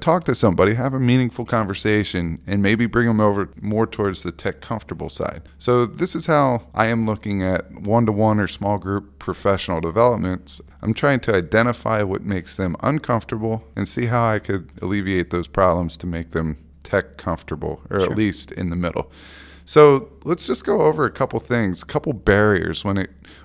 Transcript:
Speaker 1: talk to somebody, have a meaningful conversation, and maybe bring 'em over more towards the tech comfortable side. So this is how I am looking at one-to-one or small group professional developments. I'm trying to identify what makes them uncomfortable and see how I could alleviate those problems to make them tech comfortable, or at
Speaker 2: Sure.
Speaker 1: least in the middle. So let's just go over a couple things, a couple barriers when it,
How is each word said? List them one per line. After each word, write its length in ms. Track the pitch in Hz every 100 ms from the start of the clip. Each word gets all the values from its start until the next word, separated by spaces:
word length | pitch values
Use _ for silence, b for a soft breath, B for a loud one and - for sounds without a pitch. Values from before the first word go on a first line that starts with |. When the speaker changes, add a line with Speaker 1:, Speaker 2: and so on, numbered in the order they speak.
Speaker 1:
talk 240 | 170 175
to 100 | 151
somebody, 400 | 120 110 85 95
have 200 | 113 131
a 60 | 131
meaningful 440 | 123 127 120 -
conversation, 960 | 117 113 98 98 104 107 98 90 85 80 -
and 160 | 101
maybe 240 | 98 113 117
bring 220 | 117 117
'em 120 | 107
over 280 | 104 101 95 -
more 260 | 101 107 110
towards 360 | - 101 92
the 80 | 87
tech 300 | - - -
comfortable 480 | - 113 - 85 80
side. 340 | - 80 - - b
So 280 | - 123 120
this 280 | - 180
is 120 | 165 170
how 420 | 151 135 120 -
I 120 | - 110
am 200 | 117 110
looking 360 | 107 107 98
at 300 | 92 92 - -
one-to-one 580 | 101 113 110 104 110 107
or 80 | 92
small 320 | - 101 101
group 400 | 92 101 - -
professional 640 | - 87 101 95 - 82
developments. 800 | 82 95 123 110 92 92 - - - b
I'm 120 | 107
trying 260 | 110 143 131
to 140 | -
identify 680 | 98 82 107 120 117 - 110
what 220 | 98 98
makes 300 | 101 95 82
them 220 | - 92 -
uncomfortable 840 | 120 147 - 117 - 110 110 113 -
and 140 | 104 101
see 180 | 123 117
how 180 | 120
I 140 | 117 107
could 320 | - 98 - -
alleviate 500 | 95 101 95 92 85
those 180 | 87 85
problems 480 | 98 92 85 85 -
to 80 | 87
make 240 | 85 85
them 280 | 82 80 73 - -
tech 320 | - 98 - -
comfortable, 640 | - 113 - - 78 78 -
or 60 | 98
at 80 |
Speaker 2:
Sure. 100 | 92
Speaker 1:
least 380 | 107 107 - -
in 180 | - 90
the 60 | 87
middle. 340 | 87 - - B B B B B
So 460 | B 151 147 135 - -
let's 240 | 143 170 -
just 180 | 240
go 180 | - 202
over 220 | 156 156
a 60 | 123
couple 300 | - 131 110
things, 420 | - 120 98 87
a 40 | -
couple 260 | 151 160
barriers 720 | 110 - 101 107 95 82 82
when 120 | 101 98
it, 120 | 95 - - B